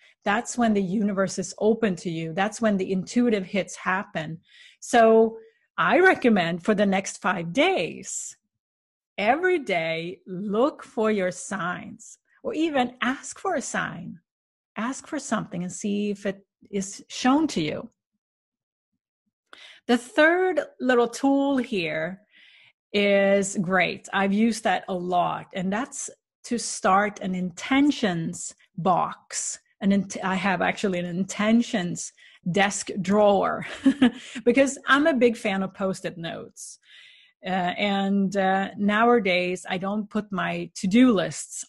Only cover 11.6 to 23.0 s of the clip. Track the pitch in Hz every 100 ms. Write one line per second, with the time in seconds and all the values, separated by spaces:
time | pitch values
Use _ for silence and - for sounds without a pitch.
11.6 | 170 175 - - - - _ _ 226 294
12.6 | 330 277 247 - 233 269 - - 392 311
13.6 | - 196 160 170 - - _ _ _ _
14.6 | _ - 233 269 - 294 - 214 165 175
15.6 | 180 - 208 202 208 202 202 196 _ _
16.6 | - 202 190 - - - 254 285 320 185
17.6 | 151 - - _ _ _ _ _ _ _
18.6 | _ _ _ _ _ _ _ _ _ -
19.6 | - - - 240 - - 311 359 370 311
20.6 | - - 254 240 233 - 277 277 277 269
21.6 | - 202 160 156 165 190 _ _ - _
22.6 | _ _ _ 104